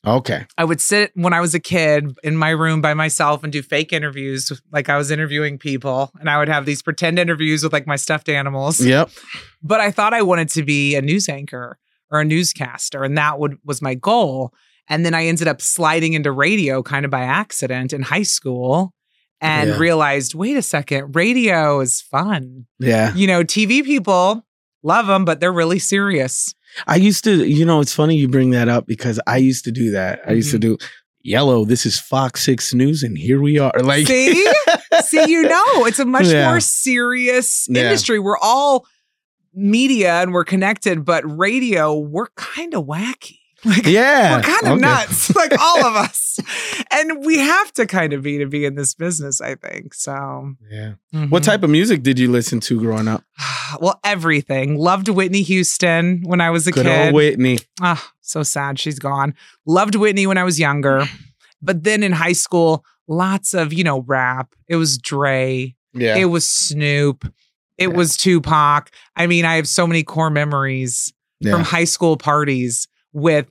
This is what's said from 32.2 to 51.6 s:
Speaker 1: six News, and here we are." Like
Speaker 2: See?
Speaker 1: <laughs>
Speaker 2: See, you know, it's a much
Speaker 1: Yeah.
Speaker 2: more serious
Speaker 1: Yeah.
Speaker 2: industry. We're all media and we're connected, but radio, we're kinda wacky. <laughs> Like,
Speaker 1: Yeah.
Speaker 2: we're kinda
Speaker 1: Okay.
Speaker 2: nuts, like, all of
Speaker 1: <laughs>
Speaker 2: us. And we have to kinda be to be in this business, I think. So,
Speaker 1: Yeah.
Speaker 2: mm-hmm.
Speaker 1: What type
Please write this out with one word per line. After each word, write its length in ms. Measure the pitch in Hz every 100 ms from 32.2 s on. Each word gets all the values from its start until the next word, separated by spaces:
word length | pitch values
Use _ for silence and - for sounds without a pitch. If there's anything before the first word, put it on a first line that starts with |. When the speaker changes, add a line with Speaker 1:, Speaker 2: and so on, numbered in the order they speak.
| 131 -
Speaker 1:
six 280 | - 123 -
News, 280 | 123 135 156
and 140 | 127 82
here 240 | 90 139
we 160 | 147 147
are." 160 | 135 -
Like 240 | 131 143 151
Speaker 2:
See? 280 | 254 269 349 403 605 523 311
Speaker 1:
<laughs> 260 | - 330 320
Speaker 2:
See, 220 | 311 320
you 120 | 330
know, 420 | 311 330 494 508 233
it's 120 | 254
a 80 | 254
much 220 | 262 180
Speaker 1:
Yeah. 220 | 151 135
Speaker 2:
more 100 | 117
serious 1080 | - - 262 247 240 247 247 247 - - -
Speaker 1:
Yeah. 140 | -
Speaker 2:
industry. 360 | 233 208 - 214
We're 180 | 196 -
all 480 | 208 262 285 269 _ _ _ _ _ _ _
media 680 | 185 202 226 269 247 185 170
and 120 | 180
we're 120 | 175 170
connected, 580 | 190 190 214 208 165 147
but 180 | 160 151 151
radio, 580 | 196 254 247 180 151 151
we're 300 | 147 160 233 -
kinda 400 | - - 339 254
wacky. 600 | 139 156 233 - - _
<laughs> 260 | _ _ 226
Like, 220 | 196 202
Speaker 1:
Yeah. 500 | 196 262 285 190 127
Speaker 2:
we're 60 |
kinda 280 | 277 403 440
Speaker 1:
Okay. 60 | 262
Speaker 2:
nuts, 540 | 262 277 214 - - 359
like, 160 | 311 285
all 240 | 320 339
of 120 | 254 214
Speaker 1:
<laughs> 100 | -
Speaker 2:
us. 340 | - - - - - - - -
And 340 | 285 311 311 294
we 140 | 320
have 340 | 277 359 427
to 140 | - 220
kinda 320 | 185 160 143
be 180 | 143 143
to 80 | 143
be 200 | 147 147
in 100 | 139
this 180 | 139
business, 480 | - 170 160 139 139
I 140 | - 135
think. 400 | - - - -
So, 580 | - 139 139 135 139 131 107
Speaker 1:
Yeah. 200 | 107 107 101 _
Speaker 2:
mm-hmm. 160 | 156 147
Speaker 1:
What 100 | 170
type 200 | 165 208